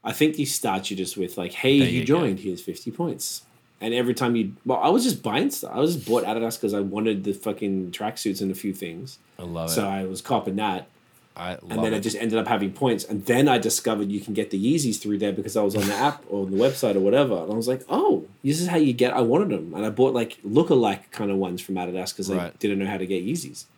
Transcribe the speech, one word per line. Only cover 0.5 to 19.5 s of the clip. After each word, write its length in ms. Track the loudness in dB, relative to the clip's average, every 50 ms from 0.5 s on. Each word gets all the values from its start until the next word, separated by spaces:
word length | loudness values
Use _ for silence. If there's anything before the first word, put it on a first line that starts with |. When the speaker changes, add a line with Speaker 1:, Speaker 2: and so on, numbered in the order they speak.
| -2
Speaker 1:
start 360 | -2 0 0 0 0 -2 -4
you 60 | -4
just 200 | -4 -4 -6 -2
with, 200 | -4 -4 -4 -4
like, 160 | -6 -6 -6 -6
"Hey, 260 | 0 4 4 6 6
Speaker 2:
There 100 | 6 4
Speaker 1:
you 100 | 2 0
Speaker 2:
you 40 | 2
go. 140 | 2 2 4
Speaker 1:
joined, 200 | 4 0 -2 -2
here's 220 | -4 -6 -6 -6
fifty 300 | -8 -10 -10 -8 -8 -10
points." 500 | -6 -4 -4 -4 -4 -6 -8 -8 -8 -10 -14 _ _ _ _ _ _ _
And 120 | -4 0 0
every 200 | 2 2 2 2
time 220 | 2 2 2 2
you, 180 | 2 0 -2 -4 -8 _
well, 140 | -2 0 2
I 80 | 4 4
was 140 | 4 4 4
just 180 | 2 0 0 -4
buying 260 | -2 0 0 0 0
stuff. 200 | -2 -4 -10 -6 -2
I 60 | 0
was 160 | 0 0 0
just 120 | -2 0
bought 160 | 0 2 2 2
Adidas 360 | 0 -2 -2 -2 -2 -4 -2
'cause 140 | -2 -2 0
I 60 | 0
wanted 420 | -2 -2 -2 0 0 0 0 0 -2
the 80 | -4 -4
fucking 580 | -4 -4 -6 -4 -2 -2 -2 -2 -2 -4 -6
tracksuits 500 | -6 -6 -6 -6 -6 -4 -4 -4 -2 -2
and 80 | -2 -4
a 40 | -4
few 180 | -4 -4 -6 -6
things. 440 | -6 -8 -10 -8 -10 -12 -14 -16 _ _ _ _ -14
Speaker 2:
I 40 | -10
love 260 | -8 -6 -6 -4 0
Speaker 1:
So 140 | 0 0 0
Speaker 2:
it. 40 | 0
Speaker 1:
I 160 | -2 -4 -4
was 160 | -6 -6 -8
copping 340 | -4 -2 -2 0 0 -2 -4
that. 300 | -2 -2 -2 -2 -4 -8 -12 _ _ _ _ _ _ _ _ _
Speaker 2:
I 160 | -10 -8 -8 -8
Speaker 1:
And 80 | -10 -10 -6
Speaker 2:
love 120 | -4 -2
Speaker 1:
then 120 | 0 0 0
I 40 |
Speaker 2:
it. 40 | 0
Speaker 1:
just 140 | -2 -2 -4
ended 220 | -2 -2 0 0 0
up 80 | 2
having 240 | 2 0 0 0 -2
points. 320 | -2 0 0 2 2 0 -2
And 220 | -6 -6 -6 0
then 240 | 2 4 6 6 6
I 80 | 6
discovered 520 | 4 4 2 0 0 0 0 0 0 -2 -2
you 120 | -4 -4
can 120 | -4 -4 -2
get 180 | -2 -2 -2
the 60 | -2 0 2 2 2
Yeezys 260 | 2 2 0 -2 -2
through 180 | -2 -2 -2
there 160 | 0 0 -2 -2
because 240 | -2 -6 -2 0
I 60 | 2 2
was 120 | 2 2
on 100 | 2 0
the 80 | 0 0
app 300 | 2 0 0 0 -2 -8 -6
or 160 | -4 -4 -2
the 100 | 0 2
website 400 | 4 4 4 2 2 0 2 2
or 60 | 4
whatever. 340 | 4 6 6 6 4 4 2
And 160 | -2 -2 -4
I 40 | -4
was 120 | -2 0
like, 160 | 0 -2 -2 -2 -2
"Oh, 340 | 0 2 4 4 2 2 0 -8 -20 _ -2
this 180 | -2 0 0
is 60 | 0
how 100 | 0 4
you 160 | 4 4 4 4
get," 180 | 4 2 2 4
I 60 | 2
wanted 320 | 4 4 4 4 4 2